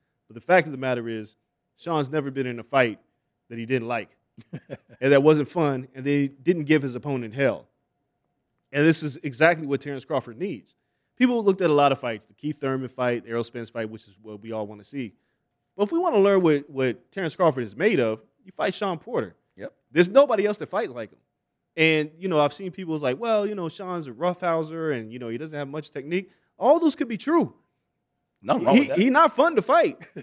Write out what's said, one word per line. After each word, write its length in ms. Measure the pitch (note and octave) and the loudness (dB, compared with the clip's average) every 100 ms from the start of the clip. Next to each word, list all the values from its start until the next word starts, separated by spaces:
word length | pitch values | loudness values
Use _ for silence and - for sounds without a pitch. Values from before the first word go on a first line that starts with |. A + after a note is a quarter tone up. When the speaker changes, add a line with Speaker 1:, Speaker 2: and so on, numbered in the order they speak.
| _ _ _ | _ _ _
Speaker 1:
But 80 | A2+ | -8
the 60 | |
fact 260 | - F3+ D#3+ | 2 2 2
of 40 | |
the 60 | C3 | -4
matter 300 | C3 B2 A2+ | -4 -4 -4
is, 260 | A2 G#2+ _ _ _ _ _ | -8 -10 _ _ _ _ _
Sean's 340 | E3+ D#3+ C3 | -4 -2 -2
never 200 | D3+ C#3 | -4 -4
been 140 | C3+ B2+ | -4 -6
in 120 | A#2+ | -8
a 40 | |
fight 360 | - C3+ A#2+ G2 _ _ _ _ - | 0 2 2 0 _ _ _ _ -14
that 80 | A#2 | -10
he 80 | A2+ | -2
didn't 220 | B2+ A2+ | -2 -2
like 220 | A#2 F#2+ _ _ _ - | -6 -8 _ _ _ -20
<laughs> 500 | D#3+ - C#3 _ A2+ | -18 -16 -18 _ -2
and 100 | C3+ | 4
that 100 | C#3 | 6
wasn't 260 | D3 D3+ C#3 | 6 4 2
fun, 380 | F3+ D3 C3+ C3+ | 0 0 -2 -8
and 120 | C3+ C3+ | -8 -2
they 220 | C#3+ C#3 | 0 0
didn't 360 | - D3 F3 | -2 0 0
give 180 | D3 D#3 | 2 2
his 140 | C3+ A#2+ | 0 -6
opponent 380 | D3 C3 A2+ | -6 -6 -6
hell. 340 | B2+ C3+ E2 - _ _ _ _ _ _ _ _ _ _ | 0 0 0 -8 _ _ _ _ _ _ _ _ _ _
And 140 | C#3+ D#3 | 2 2
this 160 | D#3+ | 2
is 140 | D3+ C3 | -2 -8
exactly 440 | D3 B2 E3 D#3+ D3 | -8 2 2 2 -2
what 140 | C#3 | -6
Terrence 240 | C#3+ C#3 - | -6 -12 -6
Crawford 320 | C#3 B2 A2+ | -6 -6 -10
needs. 380 | F#3+ A2+ - _ _ _ _ - | -10 -10 -16 _ _ _ _ 0
People 260 | B3 A#3+ | 2 2
looked 180 | G3 F#3+ | 2 2
at 80 | E3+ | 4
a 40 | |
lot 180 | D3 C#3+ | 4 4
of 80 | C3 | 2
fights, 260 | A#2+ A2 _ | -4 -8 _
the 80 | |
Keith 280 | _ D3 D3+ | _ -10 -6
Thurman 260 | C3+ C3+ B2+ | -4 -4 -6
fight, 360 | - B2 A#2+ A2+ | -4 -2 -2 -4
the 60 | |
Errol 120 | A#2 | -6
Spence 260 | A2+ A#2+ A2 | -6 -10 -12
fight, 200 | A#2 A2 | -10 -10
which 140 | A2 - | -12 -20
is 80 | G2 | _
what 180 | G#2+ G#2 | -18 -16
we 100 | A2+ | -10
all 120 | A2 G#2 | -8 -8
wanna 180 | G#2 G2+ | -12 -14
see. 280 | C#3+ A2+ - _ _ _ _ _ - | -10 -10 -14 _ _ _ _ _ -4
But 80 | |
if 80 | G#3 | -2
we 80 | E4 | 0
wanna 200 | F4+ A3+ | 0 4
learn 220 | G3+ G3 | 4 4
what, 280 | E3+ D3 C#3+ | 4 2 -2
what 420 | C3+ C3 G#2+ _ | -2 -2 -4 _
Terrence 240 | G3 E3 - | -8 -6 0
Crawford 280 | E3+ C3 | 2 2
is 120 | A2 G2+ | -4 -2
made 240 | G#3 E3 | 0 2
of, 220 | A2+ A2 _ _ F#3 | 0 -2 _ _ -16
you 60 | |
fight 220 | - - - | -6 -4 -2
Sean 220 | G3 E3 | -6 -6
Porter. 360 | - G#3+ G2 - _ - | -6 -4 -4 -10 _ -16
Speaker 2:
Yep. 160 | G2+ - _ | -16 -16 _
Speaker 1:
There's 160 | D3 F3+ | 2 4
nobody 360 | A#3+ C#4+ G#3+ G3+ | 6 6 4 0
else 120 | G#3 | -2
that 100 | D3+ | -6
fights 240 | G#3+ G3 | -6 -6
like 180 | A#2+ A2 | -8 -12
him. 80 | _ _ _ _ _ _ E3 | _ _ _ _ _ _ 2
And, 360 | D#3+ D#3 D3+ D#3+ | 4 4 -2 -6
you 100 | F#3+ | -2
know, 100 | D#3 | 2
I've 140 | D3 | 2
seen 180 | - F#3+ | -2 -12
people 260 | F#3 E3+ D#3 | -10 -6 -4
like, 220 | C#3 C3+ | -2 -2
"Well, 260 | A#3 G#3+ G#3 | -2 0 -2
you 80 | G3+ | -4
know, 120 | E3 | -8
Sean's 380 | - F#3 F3 C#3+ | -10 -10 -8 -10
a 40 | |
roughhouser 840 | A2+ F3 F3 F3+ E3 D#3 E3 D#3+ B2 | -4 -4 -2 -2 -2 -4 -6 -4 -4
and, 140 | A2 | -6
you 60 | B2 | -10
know, 100 | A#2 | -8
he 80 | A#2+ | -8
doesn't 200 | D#3 D3+ | -8 -10
have 100 | C#3 | -10
much 240 | D3+ D3 | -10 -12
technique." 380 | D3 C#3 F3+ F#3 _ _ - | -12 -6 -6 -6 _ _ 0
All 220 | A3+ E4+ | 2 4
those 160 | E4 - | 2 0
could 120 | A#3+ | -4
be 100 | G#3+ | -6
true. 360 | C#4 E4+ A3 - _ _ _ _ _ _ _ _ | 0 0 0 -6 _ _ _ _ _ _ _ _
Speaker 2:
Nothing 240 | G2+ C3 A#2 | -2 0 4
wrong 80 | A3 | 4
Speaker 1:
He, 40 | |
Speaker 2:
with 80 | C#4 | 4
that. 100 | D3+ | 2
Speaker 1:
he 100 | A#3+ | 4
not 260 | C#4 E4 - | 4 4 4
fun 200 | E4 C4 | 2 2
to 60 | |
fight, 380 | - E4 G#3 - - F#3+ | 2 4 2 -2 -16 -20